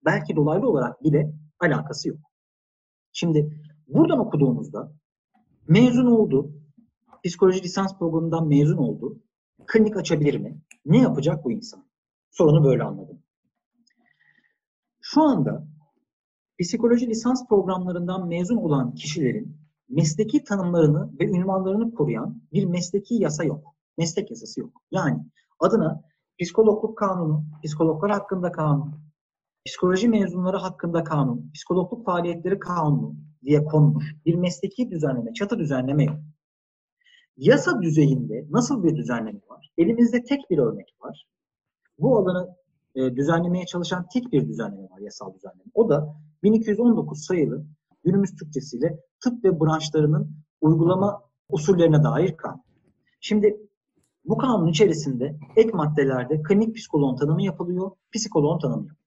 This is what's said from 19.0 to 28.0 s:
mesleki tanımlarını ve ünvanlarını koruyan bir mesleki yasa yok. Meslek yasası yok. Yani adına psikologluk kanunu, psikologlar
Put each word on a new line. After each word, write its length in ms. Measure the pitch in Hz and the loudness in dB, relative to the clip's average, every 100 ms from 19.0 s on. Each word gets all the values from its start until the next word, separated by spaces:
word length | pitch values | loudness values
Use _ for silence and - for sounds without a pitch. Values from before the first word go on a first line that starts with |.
| 151 180 131 107 - - _ _ _ | -10 -4 -2 -4 -8 -18 _ _ _
mesleki 540 | 131 160 - 214 294 | -2 -2 -2 0 -2
tanımlarını 680 | - 202 180 170 151 151 208 - | -2 -4 0 2 4 2 -4 -4
ve 60 | 202 | -2
ünvanlarını 680 | 180 190 190 190 202 226 | -2 -2 -2 -2 -2 -4
koruyan 480 | - 139 113 - - _ | -2 -2 -2 -8 -12 _
bir 120 | 170 190 | -2 0
mesleki 500 | 175 170 202 - 240 | -2 -2 -6 -2 -2
yasa 280 | 165 151 | 0 -2
yok. 320 | 165 - - _ _ - | -4 -6 -14 _ _ -6
Meslek 340 | 165 - 202 | -4 -4 -8
yasası 280 | 233 - - | -12 -12 -12
yok. 220 | - _ _ | -12 _ _
Yani 340 | 190 165 151 - _ _ _ | -2 -2 -2 -6 _ _ _
adına 440 | 180 214 160 151 _ _ _ _ | 2 2 0 -4 _ _ _ _
psikologluk 580 | 170 - 220 208 214 - | -4 2 4 4 -4 -4
kanunu, 480 | 196 180 160 151 - - | -4 -2 -2 -2 -4 -10
psikologlar 480 | 160 - 165 156 | -12 -2 0 0